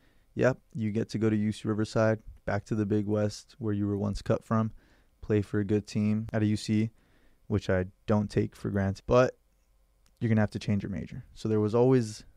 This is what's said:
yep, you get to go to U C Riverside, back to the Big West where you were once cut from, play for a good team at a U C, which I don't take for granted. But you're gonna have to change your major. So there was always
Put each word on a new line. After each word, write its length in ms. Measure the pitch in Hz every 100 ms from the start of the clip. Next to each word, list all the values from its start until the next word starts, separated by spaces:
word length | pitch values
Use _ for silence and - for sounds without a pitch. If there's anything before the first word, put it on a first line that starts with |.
| _ _ _ -
yep, 220 | 123 127 _
you 180 | - 107
get 180 | 104 107
to 80 | 107
go 120 | 107
to 60 | 107
U 160 | 107
C 160 | 104 110
Riverside, 520 | 107 110 117 110 110 - - -
back 200 | 101 -
to 100 | 110
the 100 | 101
Big 220 | 107 101
West 480 | 104 107 - - -
where 160 | 110
you 140 | 101 101
were 100 | 101
once 240 | 104 98
cut 220 | - 113
from, 280 | - 110 110 - _ _ _ _
play 200 | - 107
for 180 | 101 104
a 60 | 101
good 220 | 107 -
team 400 | - 107 107 113
at 100 | 113
a 40 | 107
U 100 | 107
C, 340 | - 107 113 - _ _ _ _ -
which 220 | 101 -
I 160 | 92 92 - -
don't 240 | 107 104
take 260 | - 107 -
for 140 | 110
granted. 340 | 101 98 98 -
But 300 | 123 127 - _ _ _ _ _ _ _ _
you're 100 | 117
gonna 120 | 110
have 80 | 104
to 80 | 104
change 240 | - 101
your 80 | 90
major. 340 | 87 - - -
So 140 | - 110
there 120 | 107
was 160 | 107 117
always 480 | 127 131 110 107 -